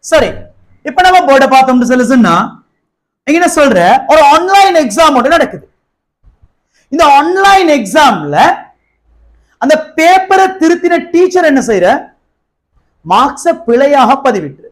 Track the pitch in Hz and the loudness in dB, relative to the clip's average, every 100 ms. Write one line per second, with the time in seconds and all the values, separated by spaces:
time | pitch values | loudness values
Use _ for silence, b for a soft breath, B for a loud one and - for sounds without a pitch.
0 | - 285 202 - - _ _ _ 302 - | -2 -2 -2 -8 -20 _ _ _ -8 -2
1 | 370 359 277 269 269 262 262 247 240 254 | 2 2 2 0 2 2 2 0 0 -2
2 | 240 262 185 170 - - _ _ _ _ | 0 0 2 0 -4 -12 _ _ _ _
3 | _ _ - 330 349 - 285 185 175 262 | _ _ -4 -2 0 0 0 2 2 0
4 | 262 311 285 311 359 403 392 339 262 214 | 2 2 4 2 2 2 2 2 -2 0
5 | 330 262 254 330 269 - _ _ _ _ | 0 2 0 -2 -2 -8 _ _ _ _
6 | _ _ _ _ _ _ _ _ _ 285 | _ _ _ _ _ _ _ _ _ -2
7 | 302 285 311 370 392 392 339 285 196 311 | 2 2 2 0 2 2 2 -2 -2 0
8 | 277 190 147 147 302 381 - _ _ _ | 0 0 -4 0 0 -2 -10 _ _ _
9 | _ _ _ _ _ _ 254 311 - - | _ _ _ _ _ _ -2 -2 -2 -2
10 | 320 370 381 381 381 381 320 349 349 339 | 2 2 2 0 0 -2 -2 -2 -2 -4
11 | 349 339 359 359 320 269 185 202 180 - | -2 -2 0 0 0 -2 -2 -2 0 -2
12 | - _ _ _ _ _ _ _ _ _ | -6 _ _ _ _ _ _ _ _ _
13 | 160 196 269 269 349 330 - 240 277 285 | -4 -2 -2 -2 -4 -4 -2 0 2 2
14 | 233 269 269 208 151 131 - | 2 0 -2 -4 -8 -16 -20